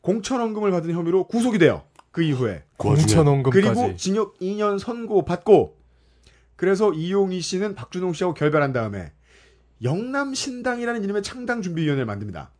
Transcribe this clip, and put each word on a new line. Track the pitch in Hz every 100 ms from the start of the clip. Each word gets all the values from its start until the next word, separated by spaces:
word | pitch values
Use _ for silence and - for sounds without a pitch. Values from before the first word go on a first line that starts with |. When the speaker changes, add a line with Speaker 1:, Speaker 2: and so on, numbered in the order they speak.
Speaker 1:
공천원금을 | - 220 202 254 233 214 208
받은 | 180 165
혐의로 | 170 170 185 180
구속이 | 233 240 208
돼요. | 147 82 - - _
그 | -
이후에. | 160 127 117 82 - -
Speaker 2:
그 | 104
와중에 | 143 127
Speaker 3:
공천원금까지. | 131 147 139 131 190 202
Speaker 1:
그리고 | 233 247 87
징역 | 185 208 214 _
이 | 185
년 | 208 208 196
선고 | 240 233 226 202
받고 | 185 175 - 175 - - _ _ _ _ _ _ _ -
그래서 | 180 190 214
이용희 | 156 170 196 190 185
씨는 | 165 185 208
박준홍 | 196 - 180 185
씨하고 | 160 180
결별한 | 156 151 151 139
다음에 | 123 110 101 78 - _ _ _ _ _ _
영남신당이라는 | 117 170 247 277 277 262 277 247 254 240 240 233
이름의 | 196 202
창당준비위원회를 | 202 254 247 240 180 165 151 139 113
만듭니다. | 101 104 82 65